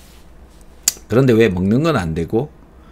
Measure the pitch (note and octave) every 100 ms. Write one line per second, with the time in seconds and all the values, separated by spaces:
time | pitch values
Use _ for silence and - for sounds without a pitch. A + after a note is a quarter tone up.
0 | - - - - - - - - - -
1 | - A2 C3+ A2 A2+ F2+ F#2+ A#2 E3 C#3+
2 | F2 D#2+ E2 A2 D3 - - - -